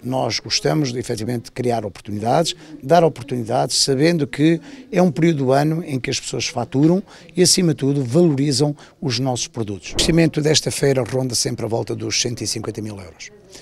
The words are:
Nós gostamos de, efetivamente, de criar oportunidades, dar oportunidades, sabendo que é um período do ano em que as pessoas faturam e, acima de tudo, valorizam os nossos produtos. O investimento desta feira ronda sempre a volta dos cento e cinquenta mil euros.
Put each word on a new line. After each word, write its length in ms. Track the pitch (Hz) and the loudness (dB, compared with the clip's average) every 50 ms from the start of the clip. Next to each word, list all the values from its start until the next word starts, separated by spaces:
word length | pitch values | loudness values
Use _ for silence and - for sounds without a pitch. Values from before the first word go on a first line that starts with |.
Nós 360 | - 120 127 131 131 120 104 - | -6 -2 -2 -2 -2 -2 -2 -4
gostamos 540 | - 113 - - - 143 156 156 151 127 | -6 -4 -6 -2 0 0 2 2 0 -2
de, 60 | 120 127 | -2 -6
efetivamente, 460 | 117 - 120 104 113 120 123 120 - | -4 -4 -4 -4 -4 -4 -4 -6 -6
de 60 | - | -8
criar 320 | _ - 123 120 117 113 107 | _ -4 -2 0 0 -2 -4
oportunidades, 720 | 101 - - - - 101 104 107 113 131 156 170 - - - - - - - | -6 -10 -12 -10 -8 -8 -4 0 2 2 2 2 0 -4 -8 -14 -20 -18 -14
dar 220 | - 131 160 175 165 | 0 4 6 6 6
oportunidades, 720 | 156 120 - 117 - 127 123 113 107 120 135 147 139 - | 4 2 -2 -8 -6 -6 -6 -4 -2 0 0 0 0 0
sabendo 500 | - - - 135 127 147 170 175 160 143 | 0 2 2 2 4 4 2 4 2 -2
que 340 | - - - 147 160 170 160 - - - - - - | -4 0 2 2 2 2 2 -4 -12 -20 -20 -16 -2
é 120 | - 175 | 2 4
um 80 | 185 180 | 4 4
período 340 | 139 - 160 170 165 139 139 | 4 4 2 2 2 2 2
do 80 | 123 | 2
ano 320 | 135 139 147 156 156 165 180 | 4 4 4 2 0 -2 -4
em 160 | 160 139 127 | -4 -6 -4
que 80 | - - | -4 -4
as 100 | 127 - | -6 -6
pessoas 280 | - - - 131 117 | -6 -6 -6 -6 -6
faturam 560 | - - 123 120 - - 135 147 160 175 190 - - - - - - - | -4 -4 -6 -6 -2 2 4 4 4 4 2 -2 -8 -20 -20 -20 -10 0
e, 60 | 175 | 2
acima 320 | 180 160 - - 185 165 147 | 4 4 4 4 2 2 0
de 40 | - | 2
tudo, 240 | 139 135 143 143 | 0 0 0 0
valorizam 720 | 135 120 120 165 180 170 143 131 139 151 135 120 151 151 143 - - - _ _ | -2 2 4 4 6 6 4 2 0 0 2 2 2 0 0 -4 -12 -20 _ _
os 200 | - 139 117 110 | -6 -4 -2 -2
nossos 280 | 135 135 127 117 - | -2 -2 -2 -4 -6
produtos. 440 | - _ 120 113 101 101 90 - - | -8 _ -6 -6 -6 -6 -10 -10 -10
O 20 | - | -4
investimento 460 | - - - 160 165 165 156 - 156 | -2 0 2 4 4 4 4 2 0
desta 300 | 147 151 151 - - 135 | 0 2 2 2 0 -2
feira 320 | - - - 139 135 131 | -2 0 2 2 2 2
ronda 320 | 120 101 127 131 131 127 117 | 0 -2 -2 -4 -2 -2 -2
sempre 320 | - - 139 123 113 117 | -2 -2 -2 -4 -4 -4
a 20 | 110 | -2
volta 260 | 107 117 120 - 117 | -2 -4 -2 -4 -6
dos 240 | 107 110 110 107 - | -6 -6 -4 -2 -2
cento 240 | - 123 120 110 | -2 -2 -4 -4
e 40 | 113 | -6
cinquenta 340 | 104 - 113 104 117 104 113 | -6 -6 -6 -6 -8 -8 -8
mil 180 | 107 107 104 98 | -10 -10 -10 -12
euros. 320 | 95 85 - _ - - - - _ - - - | -14 -16 -18 _ -20 -20 -20 -20 _ -20 -20 -20